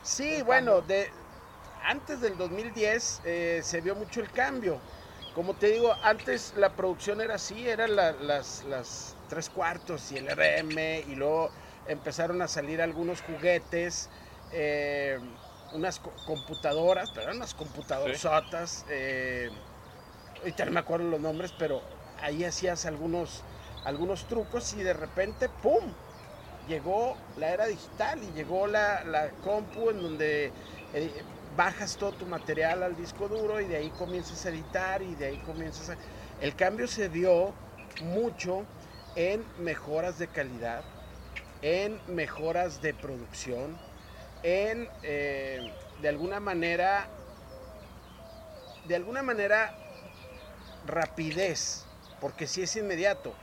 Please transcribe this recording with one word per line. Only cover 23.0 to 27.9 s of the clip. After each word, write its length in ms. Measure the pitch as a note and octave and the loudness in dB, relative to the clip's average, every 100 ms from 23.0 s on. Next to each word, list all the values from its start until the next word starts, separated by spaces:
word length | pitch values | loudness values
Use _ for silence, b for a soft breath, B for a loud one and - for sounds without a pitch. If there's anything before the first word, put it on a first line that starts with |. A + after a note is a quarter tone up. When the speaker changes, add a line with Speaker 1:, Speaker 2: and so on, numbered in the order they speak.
| E3 F3 D#3+ - - B B B - | 0 0 0 -6 -14 B B B -4
Speaker 1:
algunos 400 | C#3+ F3 G3 - | 0 0 0 0
trucos 460 | A#3 G#3+ A#3+ A#3 | -2 0 -2 -2
y 80 | G#3 | -2
de 120 | F#3 | 2
repente, 560 | E3+ D3+ F3+ G3 G#3+ B3+ - | 2 0 0 0 2 -2 4
¡pum!, 320 | A3+ F4 F4 - - - - - - - - | 6 6 4 -8 -14 -16 -16 -16 -14 -14 -4
llegó 480 | D#3 D3+ G3 A#3+ - - - | -2 2 2 2 -2 -10 -2
la 140 | D#3 | 0
era 160 | F#3 A3 | 2 2
digital 560 | F#3+ - | 0 -8